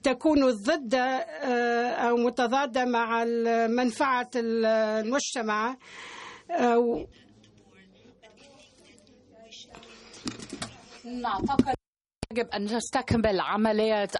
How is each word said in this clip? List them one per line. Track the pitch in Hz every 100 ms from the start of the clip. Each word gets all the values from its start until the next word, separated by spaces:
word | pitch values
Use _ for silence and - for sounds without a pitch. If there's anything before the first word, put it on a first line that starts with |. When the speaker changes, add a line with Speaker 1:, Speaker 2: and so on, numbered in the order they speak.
Speaker 1:
تكون | 269 254 320 285 262
ضد، | 214 208 330 240
آه، | 254 254 262 339 311 277 240 240 240 240
أو | - 233
متضادة | 240 240 247 233 269 285 247
مع | 247 233 226 233
ال-، | 233 233 226 233 226
منفعة | 240 254 - 277 247 240
ال-، | 254 233 226 220 220 220 220
المجتمع. | 214 269 - 262 220 214 226 262 - - - - - - -
آه، | 339 240 233
و- | 240 233 - - - - - _ - 190 190 190 247 254 220 214 269 285 - 262 - 240 - - _ 226 226 220 233 - 226 226 - - - - - - - - - -
Speaker 2:
نعتقد | 240 247 240 202 - 269 262 254 _ _ _ _ -
يجب | 220 233
أن | 214 202
تستكمل | 233 - 269 247 233 220 190
عملية | 147 202 220 214 220 214 202